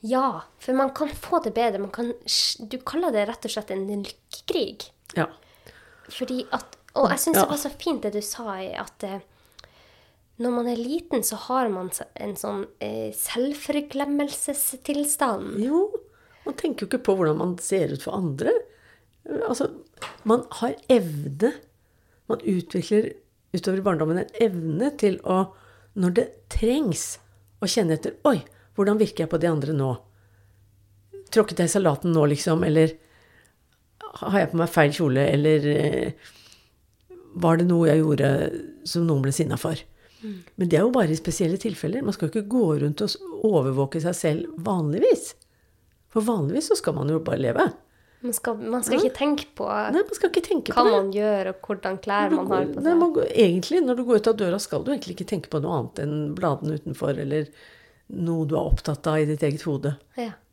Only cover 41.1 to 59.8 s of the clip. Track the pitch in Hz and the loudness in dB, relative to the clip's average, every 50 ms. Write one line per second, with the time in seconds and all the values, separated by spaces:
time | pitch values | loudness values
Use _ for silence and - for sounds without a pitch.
41.1 | 156 156 - - 160 - 190 160 175 190 - 226 185 - - 151 185 254 277 208 | 2 0 -2 -4 -2 0 0 0 0 0 -2 -6 -6 -4 -4 -4 -4 -2 -2 -4
42.1 | 196 - - 151 - 226 208 202 233 254 226 165 151 143 143 147 151 - 208 202 | -2 -2 -4 -2 -2 -4 -4 0 2 2 4 4 2 2 2 0 0 -2 -2 -4
43.1 | - - 392 359 330 403 - 220 202 160 127 135 131 135 139 139 - 165 151 175 | -4 -6 -10 -12 -10 -2 0 2 4 4 2 2 2 0 0 0 0 -2 -2 -2
44.1 | 180 - - 165 147 - - - - 202 165 214 196 180 160 147 147 196 285 523 | -2 0 0 0 0 0 -2 -6 -10 -8 -4 -2 0 0 0 0 0 2 4 4
45.1 | 480 - - - - _ _ _ _ _ _ _ _ _ _ _ _ _ _ _ | 4 2 0 -10 -16 _ _ _ _ _ _ _ _ _ _ _ _ _ _ _
46.1 | - 226 208 226 233 202 147 135 175 269 311 - 427 - - - 151 135 135 143 | -2 -2 0 2 0 0 0 0 0 -2 2 2 0 2 2 -2 -2 0 0 0
47.1 | 156 160 165 - - - 131 120 117 127 - - - - _ _ _ _ _ _ | 0 0 0 -2 -2 0 0 0 2 2 2 2 0 -6 _ _ _ _ _ _
48.1 | _ _ - 240 226 - - 247 226 208 220 220 226 247 233 - 240 285 403 254 | _ _ -8 -6 -6 -4 -4 -4 -6 -4 -4 -4 -4 -2 0 2 2 4 4 2
49.1 | 262 - 277 294 294 294 - - _ - - - 208 208 214 214 254 339 415 - | 2 0 0 0 0 0 -4 -10 _ -8 -4 -4 -2 -2 -2 0 0 0 0 0
50.1 | 415 - - 359 339 370 330 - 403 302 - - - - 240 220 220 202 196 196 | -2 0 0 2 2 0 0 0 -2 -2 -2 0 0 4 4 6 6 4 2 2
51.1 | 196 208 208 214 208 196 190 190 185 - - - 208 190 - 190 190 190 - - | 0 0 2 2 2 0 0 -2 -6 -8 -6 -8 -8 -4 -4 -6 -6 -4 -4 0
52.1 | 202 208 208 - - 302 180 190 190 - - - - - 277 320 349 339 339 349 | 0 2 4 4 2 2 2 2 0 0 0 0 -2 0 2 4 6 6 4 4
53.1 | 311 - - - - - 226 185 170 185 180 - 294 359 330 254 247 233 254 240 | 4 2 0 2 4 6 6 6 6 2 0 2 2 2 4 2 2 0 2 4
54.1 | 247 214 214 226 226 208 208 180 170 202 - - - 143 - - 285 247 - - | 4 4 4 4 2 2 2 0 0 -2 -4 -4 -4 -4 -2 -2 -4 -4 -4 -8
55.1 | 175 - 180 - - 180 143 - - 156 143 170 170 143 117 117 - - 151 147 | -8 -8 -6 -4 -4 -6 -4 -4 -4 -4 -2 0 -2 -2 -2 -4 -6 -6 -4 -2
56.1 | 151 151 151 147 151 175 185 165 151 160 - 151 156 147 - - 135 - - 143 | -2 -2 -4 -4 -4 -2 -2 -2 -2 -2 -2 -4 -4 -4 -6 -8 -8 -4 -2 -2
57.1 | 139 151 143 139 143 156 151 147 - - - - - - - _ _ _ _ _ | -2 -2 -4 -2 -2 -2 -4 -4 -10 -20 -20 -20 -20 -20 -20 _ _ _ _ _
58.1 | - 196 170 165 165 165 160 143 160 156 147 151 - - - - 151 139 - 165 | -8 -4 -2 -2 0 0 0 0 0 0 2 2 0 0 0 -4 -6 -2 -2 0
59.1 | 156 156 156 147 151 143 - 151 151 151 - 160 147 139 | 2 2 2 0 0 0 0 0 -2 -2 -4 -4 -4 -2